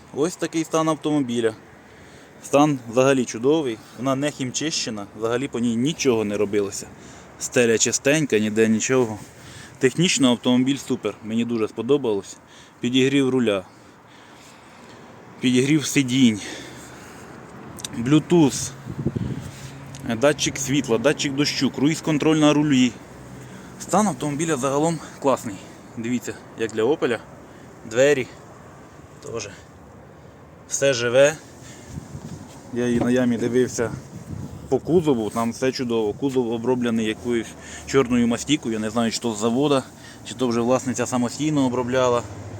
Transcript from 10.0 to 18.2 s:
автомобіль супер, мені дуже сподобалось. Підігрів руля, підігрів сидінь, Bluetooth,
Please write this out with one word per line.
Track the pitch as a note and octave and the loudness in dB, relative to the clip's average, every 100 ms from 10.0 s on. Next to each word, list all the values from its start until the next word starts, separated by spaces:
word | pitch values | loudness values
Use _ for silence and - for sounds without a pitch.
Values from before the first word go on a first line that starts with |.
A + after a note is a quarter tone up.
| F3+ - C3 | 2 4 2
автомобіль | A#2 B2+ B2 C3 C#3 | 2 2 2 2 0
супер, | - B2 G#2+ G2 | -2 -4 -4 -6
мені | G#2+ A2+ | -6 -2
дуже | A#2 A#2 G#2 | -2 0 -2
сподобалось. | - A2+ C#3+ B2 G2+ - - - - - - | -2 0 2 2 -2 -4 -16 -20 -20 -20 -6
Підігрів | B2 B2+ C3+ C#3 C3+ | 0 2 4 4 2
руля, | B2+ A2+ G2 F2+ - - - - - - - - - - - - - - - - - | 2 2 0 -4 -18 -20 -20 -20 -20 -20 -20 -20 -20 -20 -20 -20 -20 -20 -20 -20 -4
підігрів | B2+ B2 C#3 D#3 C3 | 2 4 4 2 2
сидінь, | D3 C3 B2+ B2 G#2 - - - - - - - - - - - - - - - - | 0 2 6 4 4 -4 -14 -14 -18 -18 -20 -20 -20 -20 -20 -20 -18 -18 -14 -10 -6
Bluetooth, | A#2 D3+ | 2 2